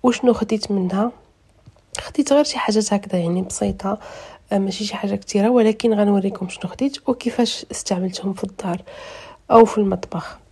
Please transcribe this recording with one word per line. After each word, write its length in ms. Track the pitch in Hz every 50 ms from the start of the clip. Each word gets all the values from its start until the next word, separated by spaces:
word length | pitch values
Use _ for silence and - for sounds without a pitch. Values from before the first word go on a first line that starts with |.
| -
وشنو 300 | 247 233 - - 247 226
خديت 380 | - 220 214 226 208 - -
منها. 400 | 202 196 185 180 180 196 214 247 - - _ _ _ _ _ _ _ _ _ - _ _ _ _ - -
خديت 340 | - - - - 277 - 277
غير 100 | 285 294
شي 160 | - - -
حاجات 340 | - - 208 214 208 - 208
هكذا 260 | 202 202 202 190 180
يعني 220 | 170 170 175 185
بسيطة، 560 | 185 185 - - 208 202 190 190 - 196 202 214 - - - - - - - - _ _
آه، 60 | 208
ماشي 280 | 196 196 190 185 - 214
شي 100 | 202 -
حاجة 200 | 196 - 196 202
كتيرة، 340 | 202 - - - 202 196 226
ولكن 440 | 247 240 220 220 214 214 - 233 220
غنوريكم 560 | 202 208 202 202 196 185 196 190 - 190 180
شنو 220 | - - - 170
خديت 380 | - - 254 277 277 - _ -
وكيفاش 560 | 247 - - 240 - - 233 226 - - - _
استعملتهم 600 | - - - - 196 180 185 185 185 - 190 196 190
في 100 | 190 -
الدار 380 | 196 - - - 180 170 185 - - - - - - - - - - - _ _ -
أو 140 | - 226 233
في 120 | 208 -
المطبخ. 600 | 214 208 196 185 185 - - - 170 - - - - _ _